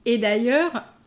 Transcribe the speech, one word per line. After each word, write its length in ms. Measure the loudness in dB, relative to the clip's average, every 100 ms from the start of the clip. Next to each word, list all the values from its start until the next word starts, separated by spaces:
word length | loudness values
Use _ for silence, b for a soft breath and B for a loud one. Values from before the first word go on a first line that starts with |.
Et 140 | -2 0
d'ailleurs, 680 | 0 0 2 0 0 -4 -12 -20